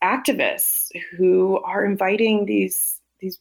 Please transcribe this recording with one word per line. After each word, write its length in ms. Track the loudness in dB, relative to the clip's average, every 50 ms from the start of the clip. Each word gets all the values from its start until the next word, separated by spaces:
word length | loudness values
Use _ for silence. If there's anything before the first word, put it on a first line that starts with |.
activists 880 | 0 0 0 0 0 -2 0 0 0 -2 -2 -2 -2 -2 -2 -4 -4 -6 -10 -14 -14 -8 -2
who 420 | 2 4 4 4 4 4 2 0 -2
are 220 | -2 -4 -4 -2 0
inviting 600 | 0 0 0 0 0 2 2 2 2 2 2 2
these, 560 | 2 2 0 0 0 -2 -4 -4 -4 -6 -8 _ _ _ -12
these 200 | -12 -12 -12 -12